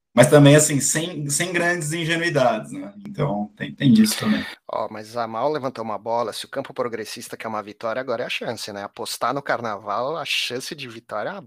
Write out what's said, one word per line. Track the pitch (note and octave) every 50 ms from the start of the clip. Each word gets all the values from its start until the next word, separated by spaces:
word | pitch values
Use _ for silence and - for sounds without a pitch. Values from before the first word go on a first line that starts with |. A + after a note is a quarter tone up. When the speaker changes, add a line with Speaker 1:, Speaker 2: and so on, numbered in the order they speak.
| _ _
Speaker 1:
Mas | - - D#3 D3
também, | D3+ D3 C#3+ C#3 C#3+
assim, | D3+ D3 - D3+ C3+
sem, | - - - D#3+ E3 F3+ F3+ D3 D3+ C#3+
sem | C#3+ - F3 F3+
grandes | F3+ F3 E3+ E3+ F3 F3 D3+ D3
ingenuidades, | D#3 E3+ E3 D#3 E3+ E3+ E3+ E3+ C#3+ C#3 B2+ B2 A2+ G#2+ G#2+ -
né? | G2+ F#2+ F#2+ G2+ - - -
Então, | - - - G2 G2 G2 G#2 G#2 - _ -
tem, | - - -
tem | - C#3+ C3+ A#2
isso | G#2+ A2 G#2+ - -
também. | - A2 G#2+ - - - - - _ -
Speaker 2:
Ó, | - - - G#2
mas | G#2+ G#2+ G#2+ G#2+ A2+ A#2+
a | A#2 A2+
Mal | A2+ A2+ B2 D3
levantou | D3+ D3+ B2+ C3+ - - A2+
uma | A2 G#2+ G2
bola. | G#2 A#2 A#2 A#2 A#2+ G#2+
Se | F#2+ - -
o | -
campo | - C#3 C3+ - -
progressista | - B2+ A#2+ A2+ G#2+ A2 - - - A2+ - -
quer | - - A2+
uma | A2 G#2+
vitória, | G#2 G#2 G#2 - - A2+ A2+ B2+
agora | C3 C3+ A#2 A2+ B2
é |
a | E3
chance, | - - A#3+ E3 A#2+ G#2 - -
né? | G#2 G2+
Apostar | G2+ G2+ - - A2 - - - - A#2 C3
no | C#3+
carnaval, | C3+ - C#3 A#2 A#2 A2+ G#2 G2 G#2+ G#2 G2+ G#2+ B2 C3+ D#3+
a | E3 C#3+
chance | - - - - - B2+ B2 B2+ - D3
de | D3 C3 B2
vitória, | A2 A#2 - - A2 G#2+ A2 C#3+ F#3 G3+ D3